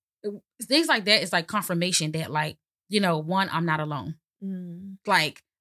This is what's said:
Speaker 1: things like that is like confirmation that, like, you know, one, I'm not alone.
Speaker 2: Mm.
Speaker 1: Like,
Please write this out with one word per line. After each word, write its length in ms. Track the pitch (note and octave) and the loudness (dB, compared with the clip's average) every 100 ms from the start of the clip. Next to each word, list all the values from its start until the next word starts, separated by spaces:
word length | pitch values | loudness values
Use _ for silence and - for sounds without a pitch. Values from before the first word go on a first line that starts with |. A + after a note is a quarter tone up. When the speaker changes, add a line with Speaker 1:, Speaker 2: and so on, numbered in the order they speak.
| _ _ G#3 G#3 - _ | _ _ -10 -10 -14 _
Speaker 1:
things 240 | A#3+ C#4+ D#4+ | 2 2 4
like 200 | B3 G3 | 2 4
that 160 | G#3+ | 2
is 100 | F3+ | 4
like 140 | F3+ E3 | 0 0
confirmation 680 | G#3 - E3+ F3+ E3+ D#3 | -4 0 0 0 0 0
that, 180 | D#3+ C#3 | -2 -4
like, 280 | D3+ D#3 - _ _ _ | -2 -4 -6 _ _ _
you 100 | G3+ | 0
know, 180 | F#3+ D#3+ | 2 0
one, 300 | D#3 F#3+ F#3+ | 0 0 0
I'm 140 | D#3+ | 0
not 160 | E3 D#3 | 0 0
alone. 360 | D3+ C#3+ G#2+ D#3+ _ _ | -2 -4 -8 -12 _ _
Speaker 2:
Mm. 520 | G3 F#3 F3+ E3+ G3 F#3+ - | -10 -8 -10 -12 -14 -10 2
Speaker 1:
Like, 360 | F#3 D3+ - _ _ | 2 2 -2 _ _